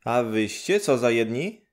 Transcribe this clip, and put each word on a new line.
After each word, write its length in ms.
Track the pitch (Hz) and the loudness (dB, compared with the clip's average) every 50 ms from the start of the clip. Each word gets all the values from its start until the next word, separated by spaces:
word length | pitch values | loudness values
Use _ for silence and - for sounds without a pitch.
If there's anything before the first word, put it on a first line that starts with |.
| _ | _
A 180 | - 113 123 123 | 0 0 0 0
wyście 560 | 113 110 110 110 104 - - - - 175 208 | 0 0 0 0 0 -2 -8 -4 0 0 0
co 180 | 202 - 143 | 2 2 0
za 140 | 127 117 123 | 2 4 2
jedni? 540 | 117 117 117 110 113 120 147 190 226 - _ _ | 2 2 2 0 -2 -4 -6 -6 -8 -12 _ _